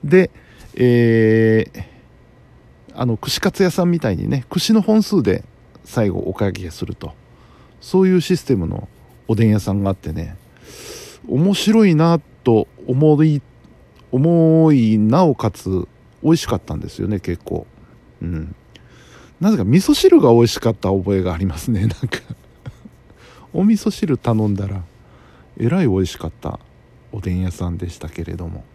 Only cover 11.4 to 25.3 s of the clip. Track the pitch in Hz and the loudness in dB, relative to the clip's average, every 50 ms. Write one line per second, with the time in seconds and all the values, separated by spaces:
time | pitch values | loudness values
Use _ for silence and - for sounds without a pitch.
11.4 | 156 196 202 - - 202 220 226 220 196 165 151 160 165 170 165 - _ - _ | 0 0 0 0 0 2 4 4 4 4 4 4 4 4 2 0 -2 _ -20 _
12.4 | _ 131 113 110 85 - _ - - - 127 131 151 156 151 143 156 160 151 143 | _ 2 2 2 2 -2 _ -20 -6 -4 -2 2 4 4 4 4 4 2 2 0
13.4 | - _ _ _ _ - - _ - _ _ _ - - - 131 143 165 170 170 | -4 _ _ _ _ -20 -20 _ -20 _ _ _ -18 -6 -2 0 2 2 2 4
14.4 | 165 160 160 160 160 160 151 135 117 110 110 107 104 107 120 160 185 165 135 - | 4 4 4 4 4 4 4 4 4 2 2 2 2 2 4 4 4 2 2 0
15.4 | - 110 - - - 95 95 92 - - _ _ _ _ _ _ - 151 165 170 | -2 -6 -6 -4 -8 -6 -4 -4 -6 -8 _ _ _ _ _ _ 0 0 0 0
16.4 | - - 110 104 - - - - - - - - 95 92 107 95 - - 87 85 | 0 -4 -6 -6 -6 -8 -10 -10 -10 -12 -10 -8 -6 -4 -4 -6 -4 -6 -8 -8
17.4 | _ - - 82 - - _ _ - _ - - _ _ _ _ - 82 87 80 | _ -8 -10 -10 -10 -12 _ _ -20 _ -20 -20 _ _ _ _ -10 -8 -8 -8
18.4 | 80 78 - _ _ _ _ - - - - - - - - - - - _ _ | -10 -10 -14 _ _ _ _ -20 -20 -20 -20 -20 -20 -20 -20 -20 -20 -20 _ _
19.4 | 160 202 220 160 101 92 123 185 190 - 294 - - 381 381 320 - 127 117 117 | 0 0 0 0 0 2 2 2 4 2 0 4 4 6 6 6 6 6 6 6
20.4 | 117 117 - - - 117 113 - - 98 98 98 90 92 101 95 92 92 87 82 | 4 2 0 -2 -4 -4 -4 -2 -2 -2 -2 -2 -2 -2 -2 -2 -2 -2 -4 -4
21.4 | 95 95 76 76 - - 120 101 92 110 95 - - 117 - - - - - - | -4 -4 -4 -6 -6 -4 -4 -2 -2 -4 -4 -4 -8 -10 -10 -10 -12 -16 -20 -20
22.4 | - - _ _ _ - - - - - _ _ _ _ - _ - - - - | -20 -20 _ _ _ -20 -20 -20 -20 -20 _ _ _ _ -20 _ -20 -20 -20 -20
23.4 | - - _ - 185 208 226 202 - 220 196 - - 175 139 120 _ - 117 110 | -20 -8 _ 0 2 2 2 2 0 -4 -4 -4 -2 -2 -2 -2 _ -2 -2 0
24.4 | 107 104 101 95 101 98 98 95 90 - _ _ _ _ _ - - - | 0 -2 -2 -4 -4 -6 -8 -10 -12 -14 _ _ _ _ _ -20 -20 -20